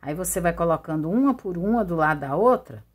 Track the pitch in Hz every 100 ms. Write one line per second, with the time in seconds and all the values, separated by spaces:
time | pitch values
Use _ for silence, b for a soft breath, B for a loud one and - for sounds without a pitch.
0 | - 156 180 185 175 170 170 156 - 156
1 | 156 214 277 262 202 175 190 233 196 170
2 | 151 156 139 147 226 254 - 110 -